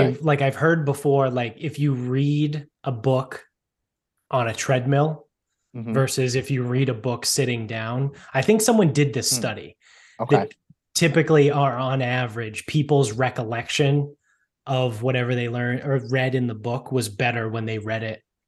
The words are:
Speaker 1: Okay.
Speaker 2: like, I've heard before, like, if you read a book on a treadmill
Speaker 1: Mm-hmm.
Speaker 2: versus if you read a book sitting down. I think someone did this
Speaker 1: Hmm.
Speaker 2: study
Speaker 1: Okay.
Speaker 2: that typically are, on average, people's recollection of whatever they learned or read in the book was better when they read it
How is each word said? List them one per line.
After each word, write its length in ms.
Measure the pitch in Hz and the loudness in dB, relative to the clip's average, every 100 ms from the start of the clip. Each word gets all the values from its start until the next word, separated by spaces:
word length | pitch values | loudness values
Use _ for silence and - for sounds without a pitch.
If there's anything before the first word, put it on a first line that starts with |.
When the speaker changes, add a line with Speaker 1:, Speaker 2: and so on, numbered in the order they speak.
| 131 | 6
Speaker 1:
Okay. 100 | 127 | 4
Speaker 2:
like, 200 | 156 143 | 2 2
I've 140 | 139 131 | 2 2
heard 260 | 160 165 143 | 2 2 0
before, 440 | 139 147 139 131 | 0 2 2 2
like, 260 | 123 120 - | 0 -4 -6
if 200 | 160 139 | -8 -2
you 140 | 147 | 0
read 720 | 127 123 131 143 147 151 151 143 _ | 0 -2 0 0 2 0 -4 -10 _
a 80 | - | -6
book 540 | 120 135 131 127 - - _ _ _ _ _ _ _ _ | -2 0 0 0 -10 -18 _ _ _ _ _ _ _ _
on 160 | 131 117 | -2 -2
a 60 | |
treadmill 680 | 110 - 131 123 139 156 156 - _ _ _ _ 123 | -2 0 0 2 2 2 -2 -12 _ _ _ _ -12
Speaker 1:
Mm-hmm. 160 | 113 | -2
Speaker 2:
versus 440 | 113 131 - 127 127 | 0 0 0 0 -2
if 160 | - | -2
you 100 | 135 | -2
read 260 | 123 127 131 | 0 0 0
a 40 | |
book 320 | 107 127 120 - | -2 -4 -4 -2
sitting 400 | - 127 120 110 | 0 0 -2 -4
down. 460 | 113 113 123 139 - - | -6 -4 -2 -4 -6 -4
I 120 | 135 | 0
think 180 | 131 214 | 4 4
someone 320 | 226 226 175 | 4 4 4
did 180 | 135 143 | 4 2
this 200 | 113 - | 0 -2
Speaker 1:
Hmm. 40 | 123 | -2
Speaker 2:
study 380 | 117 101 - - _ - - - | -2 -6 -12 -20 _ -20 -20 -10
Speaker 1:
Okay. 160 | - 143 | 2 2
Speaker 2:
that 160 | - - _ _ _ | 2 -8 _ _ _
typically 560 | - 165 165 156 156 143 | 0 2 4 4 6 6
are, 260 | 143 139 123 | 4 0 0
on 240 | 131 135 | -2 -2
average, 640 | 123 127 120 110 110 110 - | -2 -2 -4 -6 -8 -10 -4
people's 440 | 156 143 143 131 | -2 2 4 2
recollection 1040 | 110 127 - 110 117 117 - 143 143 143 - _ _ _ _ - | 0 -2 -2 -6 -6 -4 0 2 2 -2 -8 _ _ _ _ -6
of 340 | 131 127 110 | -2 -2 -2
whatever 320 | 123 123 123 | -2 -2 -2
they 160 | 123 120 | -2 -4
learned 320 | 120 120 127 | -4 -4 -4
or 180 | 143 135 113 | -2 -2 0
read 240 | 131 131 127 | 0 0 0
in 100 | 123 | -2
the 80 | |
book 380 | 107 117 123 - | -4 -6 -6 -4
was 180 | 131 110 | -4 -4
better 400 | 98 123 120 110 | -2 -2 -2 -4
when 160 | 113 110 | -4 -4
they 140 | 110 | -6
read 240 | 104 113 | -6 -6
it 180 | 110 - _ _ | -6 -10 _ _